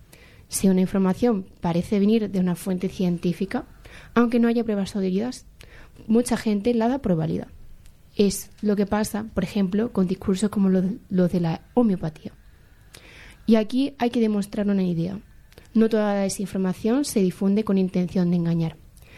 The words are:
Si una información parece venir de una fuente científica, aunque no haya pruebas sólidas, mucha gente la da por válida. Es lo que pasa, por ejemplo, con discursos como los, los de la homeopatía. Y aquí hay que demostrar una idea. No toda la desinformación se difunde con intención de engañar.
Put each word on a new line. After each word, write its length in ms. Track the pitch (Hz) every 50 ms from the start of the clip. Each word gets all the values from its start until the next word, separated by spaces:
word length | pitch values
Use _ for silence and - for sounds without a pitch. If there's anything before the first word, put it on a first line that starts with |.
| - - - - - - - - -
Si 220 | - - - - 190
una 140 | 190 185 185
información 640 | 175 - 196 190 185 185 - - 240 226 190 190 - - -
parece 380 | - 175 165 170 175 - 220 202
venir 320 | 196 208 220 233 214 196
de 80 | 196 190
una 160 | 185 180 175
fuente 340 | - - 196 185 180 190 185
científica, 760 | - - 185 180 175 170 - 180 170 - 196 190 - 262 - - - - - - - - - - -
aunque 240 | 233 240 233 240 240
no 80 | 233
haya 160 | 233 233 240 226
pruebas 280 | 226 208 202 190 185
sólidas, 560 | - 208 190 185 180 196 226 247 254 - - - - - - - - - - - - - -
mucha 300 | - 220 233 247 - -
gente 360 | - - 220 208 208 196 240 240
la 160 | 233 220 233
da 120 | 262 277
por 160 | - 208 180
válida. 320 | 156 156 156 165 - - - - - - - - - - - - - - - -
Es 340 | - 208 196 190 - - - - - -
lo 140 | 208 202
que 100 | 196 202
pasa, 400 | 196 214 208 220 - - 208 220 220 -
por 80 | - 180
ejemplo, 500 | - - 208 196 180 196 202 226 247 -
con 140 | 196 185
discursos 440 | 175 185 - - - 190 185 214 208
como 180 | - 208 190 190
los, 160 | 185 185 180 185 226 - - -
los 240 | 202 180 180 170 -
de 80 | 180
la 220 | 170 165 160 - - - -
homeopatía. 580 | 247 240 220 185 165 - 156 151 - - 202 - - - - - - - - - _ - - - - - - - - - - - - -
Y 120 | - 220
aquí 380 | 220 220 214 254 254 277 277 277 -
hay 120 | 240 247
que 100 | 233 247
demostrar 480 | 226 214 214 202 196 202 - - 202 202
una 160 | 202 196 185
idea. 340 | 180 175 165 165 180 196 208 - - - - - - - - - - -
No 140 | 220 226 220
toda 260 | 226 214 208 208 202
la 60 | 202
desinformación 840 | 196 190 190 - 202 180 - 190 190 185 180 - - 214 233 277 294
se 160 | - - 226
difunde 440 | 190 185 - - 196 196 196 214 220
con 120 | - 196
intención 540 | 190 185 180 - 185 180 170 - 185 180 175
de 60 | 175
engañar. 400 | 175 170 170 170 165 165 160 - - - - - - - - -